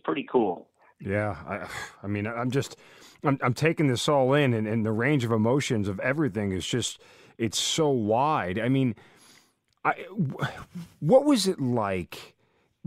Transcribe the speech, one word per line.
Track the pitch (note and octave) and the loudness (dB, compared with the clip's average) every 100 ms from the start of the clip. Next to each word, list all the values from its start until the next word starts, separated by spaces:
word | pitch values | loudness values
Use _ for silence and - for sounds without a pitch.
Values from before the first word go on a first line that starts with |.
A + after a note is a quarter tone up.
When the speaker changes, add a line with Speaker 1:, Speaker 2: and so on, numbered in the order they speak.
Speaker 1:
pretty | - D#3+ A#2+ | -6 -6 0
cool. | C3 G#2 F2+ - _ _ - | 0 0 -2 -10 _ _ -12
Speaker 2:
Yeah, | A2+ G2+ G#2 G2 F2 | -4 -2 -2 -6 -8
I, | F#2+ E2+ - - - | -8 -8 -12 -14 -12
I | G2+ | -6
mean, | G#2 G#2 | -4 -4
I'm | A#2 B2+ | -4 -4
just, | C3+ - - - - - - | -2 -4 -8 -20 -20 -20 -4
I'm, | D3+ C3+ | -2 0
I'm | B2 | 0
taking | A2+ D#3 E3 D3 | 2 0 2 2
this | A#2+ - | 2 2
all | D3 B2+ | 2 4
in, | C#3+ C#3 | 4 4
and, | A2+ G#2+ | 2 0
and | A2+ | 0
the | G#2+ | 0
range | A2 B2 D3+ | 0 2 2
of | A#2 | 2
emotions | A2+ A2 C#3 - A2+ G2+ | 2 2 2 2 0 0
of | G2 | -2
everything | B2+ C#3+ C#3+ G2 G2+ | -2 0 -2 -2 -2
is | F#2 - | -2 -2
just, | B2+ - - - - - - | -4 -4 -8 -20 -20 -18 -4
it's | A2+ - | -4 -2
so | - - D3+ | -2 0 2
wide. | C3 G#2 A2+ D3 D3 F2+ A2+ | 2 2 2 2 0 -2 -2
I | A#2 | 0
mean, | C3+ B2+ G#2 - - - - _ _ _ _ | 2 2 -2 -12 -20 -20 -20 _ _ _ _
I, | - - F3 | -2 -2 -4
w-, | G#3 C#3+ - - - - F3 E3+ - | -4 -4 -2 -6 -6 -16 -16 -16 -4
what | D3 C4 | 6 6
was | D4 C4 F#3 | 6 4 2
it | - | 0
like | C3 A#2+ G2+ F#2+ E2 - - _ _ _ _ _ | 0 0 0 -2 -4 -12 -20 _ _ _ _ _